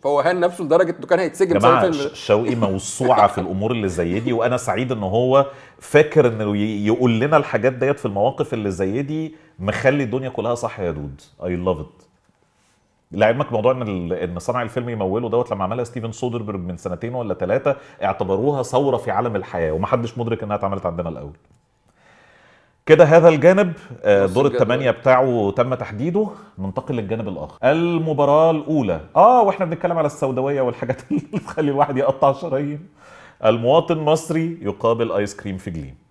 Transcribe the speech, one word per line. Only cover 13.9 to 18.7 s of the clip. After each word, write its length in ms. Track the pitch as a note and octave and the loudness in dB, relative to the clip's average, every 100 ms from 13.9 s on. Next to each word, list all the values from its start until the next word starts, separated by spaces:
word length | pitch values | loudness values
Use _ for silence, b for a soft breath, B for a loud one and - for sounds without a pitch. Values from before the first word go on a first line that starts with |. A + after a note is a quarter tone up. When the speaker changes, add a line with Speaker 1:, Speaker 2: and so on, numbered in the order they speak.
| F#2 E2+ | -4 -4
Speaker 2:
ان 260 | F2 F2 F2 | -4 -6 -6
صنع 240 | - B2 | -6 -4
الفيلم 260 | A2+ C3 A#2+ | -4 -6 -6
يموله 400 | A2+ F#2+ G#2+ A#2+ | -4 -2 -2 0
دوت، 220 | A#2 A#2+ | -2 -2
لما 140 | G2 | -4
عملها 200 | F#2 A#2 | -4 -4
ستيفن 280 | A#2+ B2 A2+ | -6 -8 -10
سودربرج 480 | A2 B2 A#2 G#2+ G2 | -6 -6 -6 -6 -8
من 160 | F2+ F2 | -8 -8
سنتين 380 | F#2+ F2 A2+ | -8 -8 -8
ولا 200 | B2+ A2 | -8 -6
ثلاثه، 420 | F2+ F2+ B2 D3 C3+ B B | -6 -2 0 0 -4 B B
اعتبروها 600 | G2 G2 F#2 G2 C3+ C#3+ | -4 -2 -2 0 0 -2
ثوره 340 | A#2+ | 0